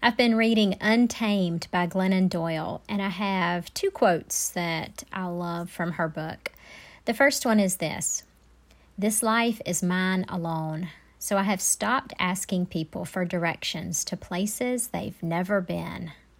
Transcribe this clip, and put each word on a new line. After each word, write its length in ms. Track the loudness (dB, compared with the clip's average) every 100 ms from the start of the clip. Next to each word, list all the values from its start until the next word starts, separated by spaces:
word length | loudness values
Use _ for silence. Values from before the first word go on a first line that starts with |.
I've 140 | 2 4
been 200 | 4 6
reading 420 | 4 6 4 4
Untamed 880 | 4 6 4 2 0 2 2 0 -2
by 160 | 0 0
Glennon 440 | 2 2 4 4
Doyle, 500 | 2 -2 -2 -4 -8 -6
and 140 | -4
I 80 | -4
have 640 | -2 -2 0 0 0 -4
two 160 | -2 -2
quotes 580 | 4 4 4 0 -4 -4
that 560 | -4 -4 -4 -6 -12 -10
I 140 | -8 -6
love 420 | -4 -6 -6 -8
from 240 | -4 -4
her 160 | -2 -2
book. 440 | -2 -8 -8 -12 -16 -20 -20 -20 -10
The 80 | -4
first 320 | 4 4 4
one 160 | 2 4
is 160 | 4 2
this: 460 | -4 -4 -4 -4 -8 _ _ _ _ _ _ -2
"This 260 | 0 2
life 380 | 2 2 2 0 -2
is 160 | -2
mine 420 | 0 2 2 0 -2
alone, 580 | -4 -4 -2 -4 -4 -8 -12 _ _
so 180 | -2 0
I 60 |
have 180 | 2 0
stopped 540 | 0 0 0 0 -2 -4
asking 480 | -2 -2 -2 -2 0
people 380 | -2 -4 -6
for 220 | -6 -4 -2
directions 760 | 0 -2 -2 -6 -6 -6 -6 -4
to 100 | -8
places 720 | -6 -4 -2 -2 -2 -2 -4
they've 340 | -4 -6 -6
never 380 | -2 -2 2 0
been." 520 | 0 -6 -6 -8 -10 -14 _